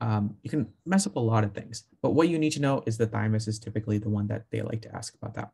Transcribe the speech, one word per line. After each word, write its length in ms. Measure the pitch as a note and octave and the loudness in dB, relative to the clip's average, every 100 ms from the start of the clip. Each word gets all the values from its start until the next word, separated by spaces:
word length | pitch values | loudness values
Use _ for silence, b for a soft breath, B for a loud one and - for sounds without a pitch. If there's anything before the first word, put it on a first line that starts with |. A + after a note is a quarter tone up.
Um, 360 | A#2 G#2+ G#2 - | 0 2 0 -4
you 80 | - | -4
can 220 | D3+ - - | -2 -2 -6
mess 220 | - F#3+ - | 2 2 2
up 80 | |
a 60 | - | 0
lot 240 | A#2 A2 | 4 4
of 100 | G#2+ | 2
things. 300 | - - - - _ | -2 -10 -14 -16 _
But 120 | C3 | 2
what 140 | A#2+ E3+ | 4 4
you 80 | D#3+ | 4
need 140 | D3+ | 2
to 60 | D3 | 2
know 220 | C#3 C#3 | 2 2
is 140 | - A2+ | 0 0
the 80 | A2 | 0
thymus 400 | G#2+ G#2+ G#2+ A2 | 2 0 0 0
is 140 | A2 | -6
typically 380 | - G#2+ G#2+ G#2+ | -4 -6 0 0
the 100 | G#2+ | 0
one 180 | G#2 G#2 | -2 -2
that 200 | G#2+ - | -4 -4
they 120 | A2 | -6
like 200 | G2+ A#2 | -4 -6
to 100 | A2 | -8
ask 220 | - - | -12 -12
about 200 | - - | -12 -10
that 180 | - - | -8 -10